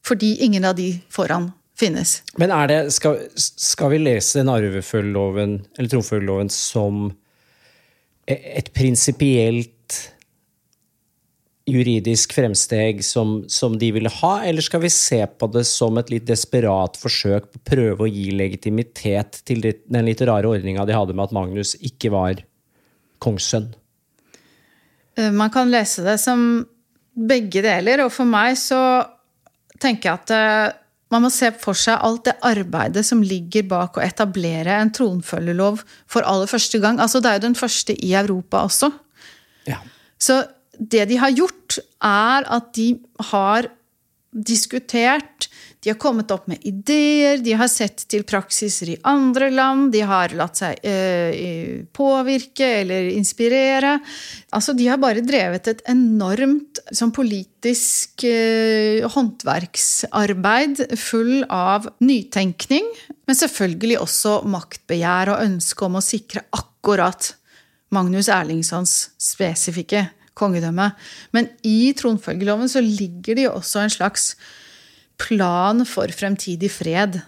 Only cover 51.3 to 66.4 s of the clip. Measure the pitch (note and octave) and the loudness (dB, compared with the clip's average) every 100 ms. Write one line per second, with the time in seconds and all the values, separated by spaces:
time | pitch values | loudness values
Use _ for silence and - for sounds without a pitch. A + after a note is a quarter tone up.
51.3 | - F3+ E3 D#3+ - E3 - C#4 C4+ C4 | -2 -6 -6 -8 -10 -14 -2 2 2 2
52.3 | C4+ C4 - C4 A3 F#3+ F#3 F3+ G3 G3 | -2 -4 -2 0 0 0 -2 0 0 -2
53.3 | - A#3 C4 C4+ C4+ C#4 D4 D4 - - | 0 2 4 2 2 2 0 -4 -16 -16
54.3 | - - A3 - C4 A#3+ C4+ C4 G#3+ A#3+ | -18 -6 -4 0 2 2 4 2 2 0
55.3 | C#4 F#3 F3+ A3+ A3+ - B3+ A#3+ A3 F#3 | 0 0 -2 -4 -4 0 4 4 2 0
56.3 | G#3 C4+ C#4+ D4 - - A#3 A#3 A3+ B3 | 0 2 0 -2 -12 -8 -2 -2 0 -2
57.3 | G3+ F#3+ _ A#3+ A#3+ - - - - B3 | -2 -8 _ -2 0 0 -2 -4 -4 0
58.3 | A3+ A3+ A3+ A3 A3 G#3+ A3 A#3 C#4+ A#3 | 2 2 2 2 2 2 0 0 0 0
59.3 | - C#3 D3 F3+ - - - - - G3+ | -2 -4 -4 -4 -4 -2 -2 -2 0 0
60.3 | F#3 F#3+ A3+ D4 C#4+ C4+ A3+ - A3+ A#3 | 0 2 2 2 -2 -4 -4 -2 -2 2
61.3 | C4+ B3+ F#3 F#3 G3+ A3 _ B3+ B3+ G3 | 0 0 -2 0 0 -2 _ 2 2 0
62.3 | G3+ F#3+ E3+ - C#4 A4+ A#4 - - - | -2 -2 -4 -2 0 0 -8 -18 -12 -2
63.3 | C4 D#4+ - F#3+ E3 A3+ A#3 E3+ - G#3+ | 0 0 0 -2 0 0 0 0 -2 0
64.3 | G#3 G#3+ F#3 - - - E3+ E3+ F3+ F#3+ | 0 0 -4 -6 -18 -6 -2 0 0 0
65.3 | G3+ A3 F#3 - - F#3+ F#3 F#3+ G#3+ - | 0 0 -2 -4 -4 -2 -2 -2 -4 -6
66.3 | G3+ | -12